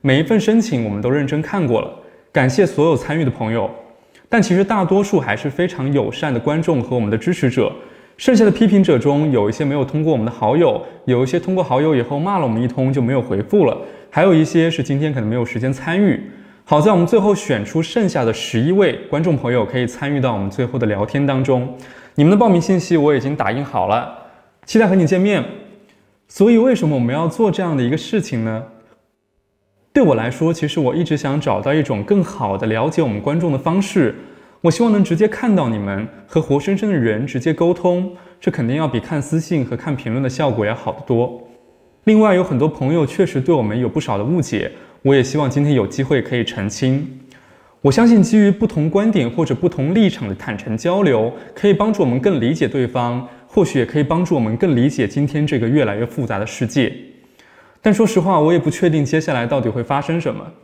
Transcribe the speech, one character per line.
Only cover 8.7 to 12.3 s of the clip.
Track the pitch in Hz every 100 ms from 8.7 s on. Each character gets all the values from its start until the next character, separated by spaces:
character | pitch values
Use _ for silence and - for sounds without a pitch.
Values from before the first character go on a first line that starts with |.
| 202
者 | 185 135
中， | 143 143 156
有 | 123 104
一 |
些 | 113 147
没 |
有 | 143
通 | 131 151
过 | 156
我 | 135
们 |
的 | 107
好 | - 117 143
友， | 160 107 - - -
有 | 123
一 | 131
些 | 175
通 | 185 185
过 |
好 | 175 131
友 | 156 139
以 |
后 | - 143
骂 | 180